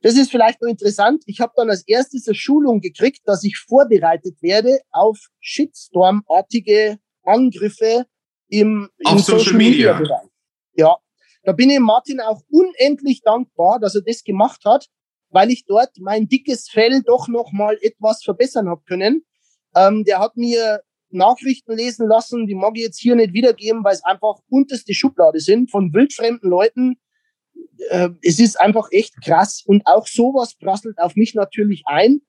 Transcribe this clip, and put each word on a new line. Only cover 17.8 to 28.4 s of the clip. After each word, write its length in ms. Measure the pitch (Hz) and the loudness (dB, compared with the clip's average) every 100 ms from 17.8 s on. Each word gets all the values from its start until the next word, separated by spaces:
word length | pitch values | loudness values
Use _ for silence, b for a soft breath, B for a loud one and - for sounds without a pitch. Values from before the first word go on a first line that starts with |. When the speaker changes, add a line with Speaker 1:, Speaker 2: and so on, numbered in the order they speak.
Speaker 1:
etwas 420 | 214 _ 214 220 | -4 _ -4 -4
verbessern 440 | - 180 262 247 196 | -6 -2 -2 -2 -6
hab 180 | 170 _ | -8 _
können. 400 | 185 196 311 _ _ _ _ _ 175 | -4 -2 -2 _ _ _ _ _ 2
Ähm, 280 | 190 214 | 2 2
der 160 | 202 190 | 0 0
hat 160 | 220 233 | -2 -4
mir 440 | 240 233 226 208 _ _ _ | -4 -2 -2 -4 _ _ _
Nachrichten 640 | 185 196 247 262 254 - | 0 2 2 -2 -6 -6
lesen 340 | 220 240 233 220 | -8 -8 -4 0
lassen, 380 | 220 226 240 220 | 0 0 -8 -6
die 100 | 190 | -4
mag 180 | 202 226 | -4 -4
ich 80 | |
jetzt 160 | 226 - | -10 -4
hier 160 | 233 240 | 0 2
nicht 180 | 214 | 2
wiedergeben, 500 | 180 247 226 214 226 | 2 0 0 -4 -2
weil 100 | 202 190 | 0 -2
es 80 | |
einfach 360 | 175 196 214 196 _ | -2 -2 -4 -6 _
unterste 440 | 254 269 247 - | -2 -2 -4 -8
Schublade 460 | 196 269 - 165 156 | -4 -4 2 2 2
sind 320 | 151 220 247 | 0 0 0
von 220 | 202 185 | -2 0
wildfremden 560 | 165 285 - 240 233 190 | 2 0 0 -4 -2 -2
Leuten. 480 | 180 220 247 254 247 _ _ _ _ _ - - _ - | 2 0 0 -4 -4 _ _ _ _ _ -20 -20 _ -6
Äh, 200 | 180 180 175 | -2 -2 0
es 180 | 175 | -2
ist 200 | 160 | 0